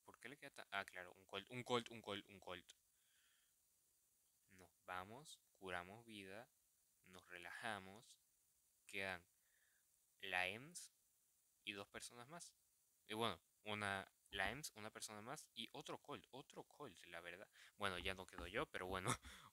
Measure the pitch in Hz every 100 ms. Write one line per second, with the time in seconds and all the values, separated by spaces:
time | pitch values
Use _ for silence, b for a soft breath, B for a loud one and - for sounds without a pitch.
0 | - - 117 147 143 - - 98 98 92
1 | 90 92 95 98 101 123 117 120 117 117
2 | 104 101 - 101 92 90 - - _ B
3 | B B B B B B _ _ _ _
4 | _ _ _ _ - 95 87 _ - 90
5 | 92 117 156 - _ - 95 90 90 107
6 | 117 107 95 98 127 _ _ _ _ _
7 | - 90 - 90 87 - 120 98 95 101
8 | - - _ _ _ _ _ _ - 101
9 | 98 90 90 _ b b b b b _
10 | _ _ 98 92 90 104 139 180 - _
11 | _ _ _ _ _ _ - 101 101 113
12 | - 120 120 170 - - _ _ _ _
13 | - 110 113 101 _ _ 104 104 104 98
14 | 92 _ - 98 95 123 151 - 107 110
15 | - 107 107 147 - - 113 135 156 151
16 | - 127 - 131 - - - - 143 87
17 | 87 85 85 90 - B B - 101 90
18 | 90 95 92 92 85 104 156 - 92 92
19 | 95 131 - - -